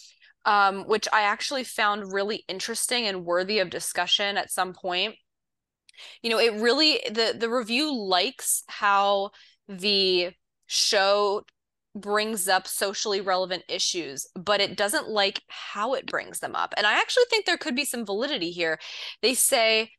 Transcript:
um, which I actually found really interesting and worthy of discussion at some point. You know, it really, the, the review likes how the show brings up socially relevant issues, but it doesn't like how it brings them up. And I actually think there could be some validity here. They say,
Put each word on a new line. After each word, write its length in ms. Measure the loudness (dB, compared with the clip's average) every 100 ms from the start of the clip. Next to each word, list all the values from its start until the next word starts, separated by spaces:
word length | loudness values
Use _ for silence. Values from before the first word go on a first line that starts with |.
| -20 _ -20 _ 2
um, 420 | 4 4 2 0
which 200 | 0 2
I 100 | 2
actually 420 | 2 0 -2 -4
found 500 | -4 0 0 0 -2
really 320 | -2 -2 -4 -6
interesting 580 | -8 -6 -4 -2 0 0
and 200 | -2 0
worthy 340 | 0 2 0
of 100 | 0
discussion 680 | -4 -4 -2 0 2 2 -2
at 140 | -2
some 220 | -2 -4
point. 420 | -4 -4 -2 -2 -4 _ _ _ _ _ _ _ -20 -20 -8
You 80 | -2
know, 100 | 2
it 140 | 2 4
really, 400 | 2 4 4 2 0
the, 260 | -2 0 0
the 120 | -2
review 440 | -2 -2 -2 0
likes 680 | -2 0 2 0 -2 -4 -4 -4
how 640 | -2 2 4 4 2 0 -8 -20 _ -16
the 640 | -6 0 2 4 2 0 -6 _ _ -6
show 760 | 0 2 4 4 4 2 0 -4 _ _ _ _ -12
brings 520 | -2 0 0 -2 2
up 200 | 0 0
socially 520 | -4 -4 -2 -2 -2
relevant 440 | 0 0 0 -6 -6
issues, 600 | -4 -2 -2 -6 -8 -12 -8
but 260 | 0 0
it 160 | 0 0
doesn't 320 | 0 0 -2
like 320 | 0 0 0 -10
how 480 | -14 -10 -6 -2 -4
it 100 | -4
brings 340 | -6 -6 -8
them 160 | -6 -4
up. 180 | -2 0
And 80 | 2
I 140 | 2
actually 260 | 2 2 2
think 160 | 2 0
there 120 | -2
could 180 | -2 -2
be 100 | -2
some 200 | -4 -4
validity 460 | -2 -2 -2 -4
here. 280 | -2 -2 -2 -6 -12 -12 -2
They 120 | 0
say, 580 | 2 4 4 4 4 0